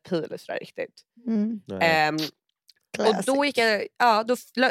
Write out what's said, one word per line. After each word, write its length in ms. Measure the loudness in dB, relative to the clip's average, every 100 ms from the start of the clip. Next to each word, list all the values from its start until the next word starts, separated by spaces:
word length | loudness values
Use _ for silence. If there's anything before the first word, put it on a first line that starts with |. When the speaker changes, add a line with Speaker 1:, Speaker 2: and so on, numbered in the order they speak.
| -4
Speaker 1:
P 80 | -4
eller 200 | -4 -10
sådär 220 | -10 -10
riktigt. 440 | -10 -10 -10 _ _ _ -4
Speaker 2:
Mm. 340 | -2 -2 -4 -8
Speaker 3:
Nej. 120 | -2
Speaker 1:
Ehm, 320 | 2 2 2 0 -4 -10 _ _ _ _ _ -2
och 60 |
då 0 | 0 2
Speaker 2:
Classic. 220 | 0 0
Speaker 1:
gick 140 | 0 2
jag, 280 | 0 0 -4 0
ja, 260 | 2 4
då 100 | 2
f-, 60 | -2 -4 0
lö-, 140 | 0